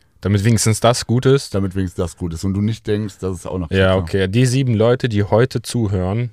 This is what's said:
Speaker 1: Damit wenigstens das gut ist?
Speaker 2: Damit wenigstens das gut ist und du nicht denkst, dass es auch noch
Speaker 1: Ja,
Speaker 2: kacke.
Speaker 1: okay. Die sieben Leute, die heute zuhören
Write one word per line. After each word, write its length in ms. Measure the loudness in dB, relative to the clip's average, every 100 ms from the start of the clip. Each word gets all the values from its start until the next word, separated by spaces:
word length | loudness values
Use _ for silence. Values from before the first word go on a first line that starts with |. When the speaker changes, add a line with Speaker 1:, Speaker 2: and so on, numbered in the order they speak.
| _ _
Speaker 1:
Damit 200 | 0 2
wenigstens 360 | 2 2 2 2
das 260 | 2 2 0
gut 200 | 0 2
ist? 280 | 2 0
Speaker 2:
Damit 220 | -4 -2 -2
wenigstens 260 | -4 -4
das 140 | -6 -4
gut 160 | -8
ist 80 | -6
und 100 | -4
du 80 | -2
nicht 220 | -2 -4 -4
denkst, 320 | -4 -4 -8
dass 160 | -8 -8
es 100 | -8
auch 120 | -8
noch 120 | -2
Speaker 1:
Ja, 200 | 2 4
Speaker 2:
kacke. 100 | 2
Speaker 1:
okay. 260 | 0 -2 0
Die 180 | 2 2
sieben 280 | 2 0
Leute, 340 | 2 2 2 0
die 140 | 0
heute 400 | 2 2 2 -2
zuhören 680 | -6 -2 -2 -2 -2 -2 -6